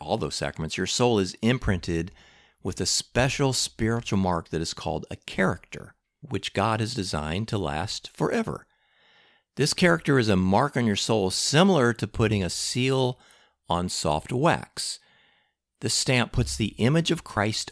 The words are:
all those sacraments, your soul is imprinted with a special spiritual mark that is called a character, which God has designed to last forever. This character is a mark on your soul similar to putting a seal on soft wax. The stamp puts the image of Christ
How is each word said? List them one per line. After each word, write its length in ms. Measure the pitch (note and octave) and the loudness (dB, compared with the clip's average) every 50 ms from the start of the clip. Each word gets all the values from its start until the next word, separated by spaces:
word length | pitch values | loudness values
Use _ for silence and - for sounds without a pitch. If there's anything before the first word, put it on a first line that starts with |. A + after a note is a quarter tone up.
all 160 | - D#2+ G2+ | -4 -4 -4
those 180 | A2+ D#2+ C#2+ - | -2 -2 -4 -4
sacraments, 440 | - D2 C#2+ - - D#2+ D#2 - - | -4 -6 -6 -6 -6 -6 -6 -4 -4
your 80 | F#2 | -4
soul 320 | - - - B2 B2 A#2 G2+ | -2 0 2 2 4 4 2
is 180 | F#2+ F2+ - - | 2 0 -2 0
imprinted 720 | A2+ A#2 C3 B2+ - A2+ G2 F2 - - E2+ E2 E2 F2+ - - - - _ _ _ _ _ _ | 2 2 2 2 2 0 0 0 0 -2 -2 -2 -2 -4 -10 -18 -20 -20 _ _ _ _ _ _
with 180 | - F#2 E2+ - | -6 -6 -4 -2
a 60 | F#2+ | -2
special 680 | - - - - _ - A#2+ B2+ C3+ - - C#3+ C3+ | 0 0 -2 -4 _ 0 0 0 0 0 0 0 0
spiritual 640 | B2+ - - - - - A2+ A2 A#2 A#2 - - A#2 G2 | 2 0 -2 -4 -4 -2 0 0 0 -2 -2 -2 0 0
mark 300 | F#2+ F2+ F2 E2 - - | 2 2 0 -2 -2 -4
that 140 | - D#2 | -4 -4
is 100 | E2 - | -4 -4
called 320 | - - - D#2+ D#2 E2 - - | -6 -6 -6 -4 -4 -4 -6 -8
a 60 | - | -14
character, 760 | - - - - - F#3+ F#3 F#2 - - - - - - - - _ _ _ _ _ | -14 -12 -10 -2 0 0 0 0 -4 -8 -16 -16 -16 -16 -18 -20 _ _ _ _ _
which 320 | - C#3 G#2+ G2 - - - | -12 -8 -8 -6 -6 -4 -2
God 260 | G2+ G2 A2+ A2 G#2+ | 0 0 0 0 0
has 140 | A2 G#2+ - | -2 -4 -4
designed 520 | - F#2 - - D2+ D2 D2+ E2 G2 A2+ - | -4 -4 -4 -4 -4 -2 -2 -4 -4 -4 -4
to 100 | A#2 G2+ | -4 -2
last 500 | F2 C#2+ C#2+ D#2 F2+ - - - - - - | -2 -2 -2 -4 -4 -6 -6 -10 -12 -14 -6
forever. 520 | - D#3 - - A#3 A3+ - B1+ - - _ _ _ _ _ _ _ _ _ _ _ _ _ _ _ _ _ - | -4 -2 -2 0 -2 -2 -4 -6 -10 -12 _ _ _ _ _ _ _ _ _ _ _ _ _ _ _ _ _ -2
This 180 | - - - - | -2 0 0 2
character 440 | - F3+ E3+ E3+ E3 - E3 C#3 C3 | 2 4 4 4 2 2 2 2 4
is 120 | A2 G#2+ | 4 4
a 60 | G2 | 4
mark 420 | F#2 F#2 F#2 G2 G#2+ C#3 C#3 - C#3 | 4 4 4 4 4 2 2 0 2
on 80 | A#2+ | 2
your 100 | A2 G2+ | 2 2
soul 340 | - - - A2+ G#2+ F#2+ F#2 | 0 0 0 2 2 2 0
similar 600 | - - - - C#3 D3+ F#3+ G3+ F#3 C#3+ A#2+ A#2+ | 0 0 -2 2 4 6 6 6 6 6 4 4
to 140 | A2+ - - | 2 0 -4
putting 360 | G#2+ - - A2+ G#2 G#2+ G2+ | -6 0 0 2 2 2 2
a 60 | F#2 E2+ | 0 -2
seal 720 | - - - - - B2 B2+ C3 C3+ C3 B2+ B2 B2+ _ - _ - _ _ _ _ _ _ - | -2 -4 -4 -4 -2 0 0 2 2 2 0 -2 -2 _ -16 _ -20 _ _ _ _ _ _ -2
on 220 | E2+ F2 F#2 F2+ | 0 0 0 -2
soft 420 | - - - D#2+ D2 D#2 - - | -4 -2 0 0 0 0 -2 -4
wax. 680 | C3 B2 D3+ E3+ A#2+ C2 - - - - - - - - _ _ _ _ _ _ _ _ _ _ _ _ _ _ _ - | -4 0 2 2 2 0 -4 -12 -10 -8 -8 -8 -8 -10 _ _ _ _ _ _ _ _ _ _ _ _ _ _ _ -6
The 100 | - A2+ | -4 -2
stamp 420 | - - - - C3 B2 A2 - | 0 0 2 2 2 2 2 0
puts 240 | - B2+ A#2 - - | 0 0 0 0 0
the 180 | - A2+ G2 - - | -2 -2 -2 0 0
image 320 | G#2 B2+ D#3 E3+ E3 - | 2 2 4 2 2 0
of 120 | E3+ - | -2 -4
Christ 480 | - - - A2 G2+ A2 G#2+ - - - | -4 -4 -2 0 0 0 0 -4 -6 -10